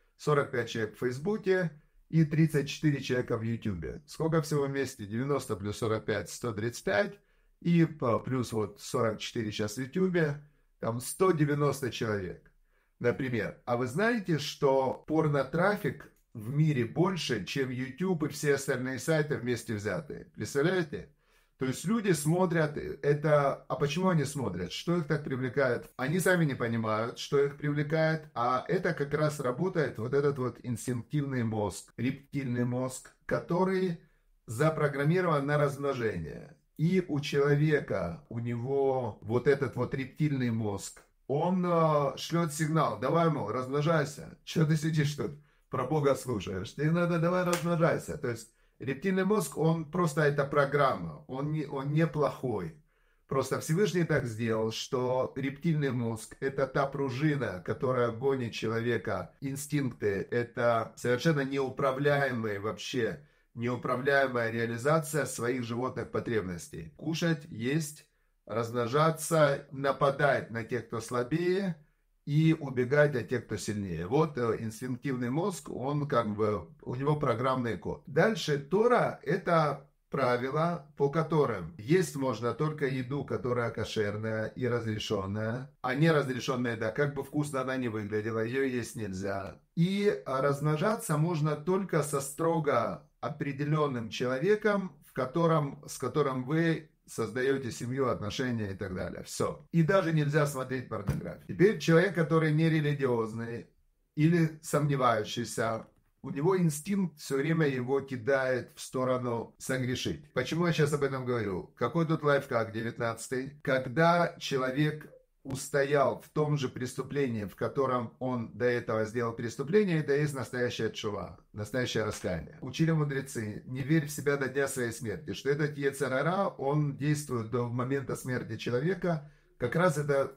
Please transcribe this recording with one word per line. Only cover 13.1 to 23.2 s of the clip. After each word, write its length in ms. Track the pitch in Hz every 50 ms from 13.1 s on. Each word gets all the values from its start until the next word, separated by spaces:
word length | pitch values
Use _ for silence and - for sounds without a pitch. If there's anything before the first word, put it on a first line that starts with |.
| - - 135 123 123 107 98 90 - - _
А 100 | - 120
вы 120 | 120 131
знаете, 500 | 120 120 180 214 233 247 220 185 175 160
что 560 | 135 - - - - 147 139 135 135 131 123 - - -
порнотрафик 1040 | - 156 160 156 151 143 139 135 - - 165 180 208 208 - - 127 - - - - _ _ _ _ -
в 200 | 117 104 120 139
мире 320 | 147 160 156 139 123 117
больше, 600 | 107 113 143 180 190 190 160 - - 120 104 87
чем 240 | - - 139 131 127
YouTube 540 | 127 123 131 131 - - 185 190 180 147 156
и 40 |
все 280 | 139 - - 156 143 139
остальные 440 | 135 - 147 131 120 127 131 131 117
сайты 380 | - 160 160 156 151 147 135
вместе 380 | 110 120 123 120 113 - - 110
взятые? 500 | 104 101 104 92 85 - - - - - - _
Представляете? 760 | - 107 - - 139 143 180 190 185 170 147 - 92 85 - _ _ _ _ _ _ _ _ _
То 100 | _ 131
есть 180 | 131 123 - -
люди 260 | 175 226 233 196 196
смотрят 640 | 165 147 147 151 170 180 185 170 165 165 156 147 -
это... 880 | - - 76 - - - 143 147 147